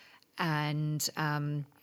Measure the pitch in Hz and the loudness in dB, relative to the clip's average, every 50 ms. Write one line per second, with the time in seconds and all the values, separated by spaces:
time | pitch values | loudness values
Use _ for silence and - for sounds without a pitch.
0 | - - - - - _ - - 180 165 151 151 151 151 151 151 151 151 151 147 | -20 -20 -20 -20 -20 _ -4 -2 0 2 2 2 2 0 0 0 0 0 0 0
1 | - - - - 156 151 147 147 147 147 147 147 143 - - - | -2 -4 -2 0 0 0 2 0 0 -2 -2 -2 -4 -6 -12 -20